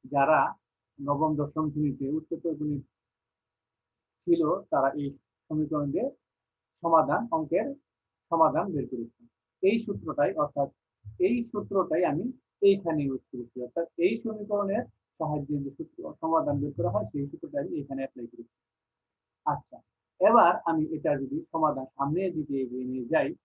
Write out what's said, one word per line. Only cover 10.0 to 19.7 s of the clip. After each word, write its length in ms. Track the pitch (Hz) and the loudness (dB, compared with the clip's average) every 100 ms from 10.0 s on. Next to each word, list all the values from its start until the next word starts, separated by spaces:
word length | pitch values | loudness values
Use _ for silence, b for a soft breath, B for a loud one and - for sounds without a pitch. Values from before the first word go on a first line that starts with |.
| 160 143 147 190 | -6 0 0 2
অর্থাৎ 260 | 143 143 139 _ _ _ 101 - 185 | -2 0 -4 _ _ _ -18 0 2
এই 80 | 240 233 | 2 -2
সূত্রটাই 540 | 208 196 196 180 160 170 | -6 0 0 2 2 2
আমি 140 | 147 240 - _ _ 202 | 0 -2 -6 _ _ 4
এইখানে 340 | 196 170 156 | 4 2 0
ইউজ 200 | 139 131 _ | 0 -4 _
করেছি। 260 | 123 120 123 | -12 -10 -10
অর্থাৎ 220 | - - 170 - | -6 -4 -6 0
এই 80 | 175 233 | 0 0
সমীকরণের 600 | 226 214 202 208 196 214 247 _ _ _ | -6 -8 -2 -2 0 -2 -4 _ _ _
সাহায্যে 380 | 151 147 139 143 | -4 -4 -2 -4
যে 80 | 139 - | -4 -10
সূত্র 220 | - - - - | -14 -10 -14 -6
সমাধান 340 | 160 165 147 143 | 0 0 2 -2
বের 120 | 147 - | -2 -2
করা 160 | 165 | -2
হয়, 140 | - - | -2 -4
সেই 140 | 147 139 | -6 -6
সূত্রটা 280 | - 151 143 | -8 -6 -6
আমি 100 | 170 170 | -4 -6
এখানে 200 | 139 135 | -6 -6
অ্যাপ্লাই 260 | 135 - 117 | -8 -8 -14
করেছি। 240 | 120 120 _ _ _ _ _ _ _ _ _ | -14 -20 _ _ _ _ _ _ _ _ _
আচ্ছা, 320 | 151 139 - | -4 -4 -8